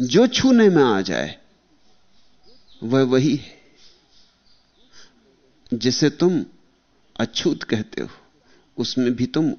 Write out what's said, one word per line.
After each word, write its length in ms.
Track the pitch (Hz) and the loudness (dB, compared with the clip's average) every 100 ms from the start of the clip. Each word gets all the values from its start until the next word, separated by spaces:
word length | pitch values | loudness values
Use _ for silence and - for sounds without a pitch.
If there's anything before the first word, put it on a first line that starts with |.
जो 260 | 127 147 247 | 0 2 2
छूने 400 | - 262 247 214 | 2 2 6 6
में 140 | 170 | 6
आ 180 | 131 98 | 4 2
जाए 340 | 95 69 73 - _ _ _ _ _ _ _ _ _ _ - - _ - | -2 -4 -6 -10 _ _ _ _ _ _ _ _ _ _ -20 -20 _ -14
वह 220 | 113 131 131 | -4 0 2
वही 300 | 131 143 143 | 2 0 -2
है। 240 | - - _ _ - _ _ _ _ _ _ _ _ _ _ - - _ _ _ _ _ - | -6 -20 _ _ -20 _ _ _ _ _ _ _ _ _ _ -20 -20 _ _ _ _ _ -10
जिसे 380 | 120 123 127 151 | -4 -2 0 -2
तुम 340 | 143 175 170 90 - _ _ _ _ _ - | 0 -2 -2 -6 -14 _ _ _ _ _ -8
अछूत 480 | 113 - 175 - | -8 -4 -4 -4
कहते 380 | - 113 107 - | -4 -6 -6 -10
हो, 80 | 64 - _ _ _ _ _ - | -12 -14 _ _ _ _ _ -10
उसमें 360 | 120 - 123 123 | -8 -4 -2 -2
भी 100 | 123 | -4
तुम 240 | 156 156 | -2 -4